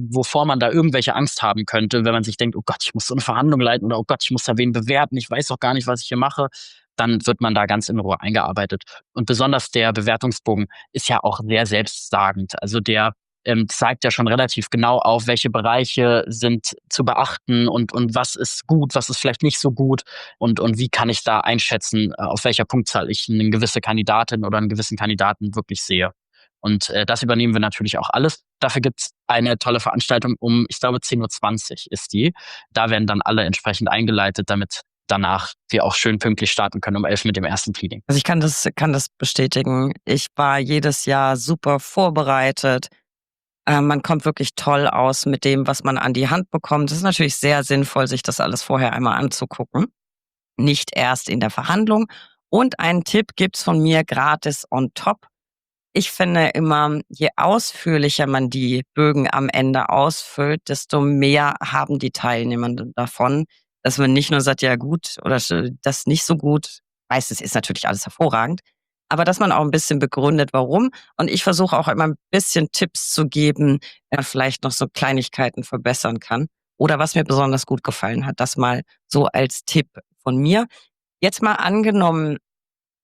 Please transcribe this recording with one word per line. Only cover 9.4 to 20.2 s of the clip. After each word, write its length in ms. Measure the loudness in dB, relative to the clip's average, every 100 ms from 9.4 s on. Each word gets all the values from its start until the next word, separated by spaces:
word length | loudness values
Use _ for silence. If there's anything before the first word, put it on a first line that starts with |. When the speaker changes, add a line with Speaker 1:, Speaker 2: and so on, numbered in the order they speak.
| 2 0 0
Speaker 1:
der 220 | 0 2
Bewertungsbogen 760 | 2 0 0 0 -2 -2 -2 -2 -8 -12
ist 180 | -8 -2
ja 120 | 0
auch 180 | 0 -2 0
sehr 200 | 0 2
selbstsagend. 880 | 0 -2 -6 -4 0 0 -2 -6 -6
Also 180 | -4 -4
der, 320 | 0 0 0 -2 _ _
ähm, 220 | -2 0 0
zeigt 360 | 0 0 2
ja 80 | -2
schon 160 | 0 2
relativ 420 | 2 2 -2 -2
genau 280 | 0 2 4
auf, 280 | 4 2 2
welche 240 | 0 0
Bereiche 720 | 0 2 0 0 2 4 4 0
sind 480 | -2 0 0 -2 -10 _
zu 160 | -2
beachten 640 | 0 0 -2 -4 0 2 2
und, 260 | 0 -2
und 220 | 0 0
was 220 | 0 -2 -4
ist 320 | -6 -6 0
gut, 260 | 2 2
was 140 | 0 -2
ist 100 | -2
vielleicht 240 | -2 0
nicht 160 | 0 2
so 140 | 0
gut 300 | 2 2 0 -4 -18